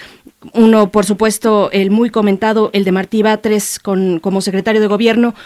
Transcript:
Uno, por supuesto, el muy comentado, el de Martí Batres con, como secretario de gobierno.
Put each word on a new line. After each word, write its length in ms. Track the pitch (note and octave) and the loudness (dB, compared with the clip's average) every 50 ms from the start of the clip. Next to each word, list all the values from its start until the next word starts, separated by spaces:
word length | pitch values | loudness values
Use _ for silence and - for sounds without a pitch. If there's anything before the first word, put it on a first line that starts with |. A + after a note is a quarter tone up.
| - - - - - - - _ - - - | -20 -20 -20 -20 -20 -20 -20 _ -20 -4 0
Uno, 380 | A3+ A3+ A3+ A3 A3 G#3 F#3+ | 4 4 6 6 4 4 2
por 120 | - G#3+ G3 | 2 0 0
supuesto, 640 | G3 G#3 F3+ A3 A3 G#3 - - A3+ G#3+ G#3 F#3+ - - | 0 0 0 0 -2 -2 -2 -2 0 0 0 0 0 -2
el 180 | G3 G3 F#3+ | -2 0 0
muy 180 | G#3 A3 A#3+ A#3 | 2 0 0 0
comentado, 600 | G#3+ A3+ G#3 G3+ G3 F#3 A3+ A3 G#3+ A3 G#3+ - | 0 0 0 0 0 0 0 0 0 0 0 0
el 140 | - G3+ G3 | -2 -2 -2
de 80 | F#3+ F#3 | 0 -2
Martí 280 | F#3+ F#3 - - A3 | -2 -2 -2 -2 0
Batres 580 | G#3+ A3 G#3+ G#3+ G#3+ G#3+ G#3+ G#3 - - - - | 0 0 0 0 -2 -2 -2 -2 -4 -6 -10 -10
con, 400 | - G3+ G3 F#3 F#3+ F#3 F3 D#3+ | -6 -4 -2 -2 0 -2 -2 -2
como 180 | - G3+ F#3+ - | -4 -4 -4 -4
secretario 400 | - G3+ F#3 F#3 - A3+ G#3+ G#3+ | -4 -4 -4 -4 -2 0 0 0
de 80 | G#3+ | 0
gobierno. 460 | G3+ G#3 G3+ A#3 A3+ A3+ A#3+ A#3+ A#3+ G#3 - - | 0 0 0 0 2 2 2 0 -2 -4 -8 -16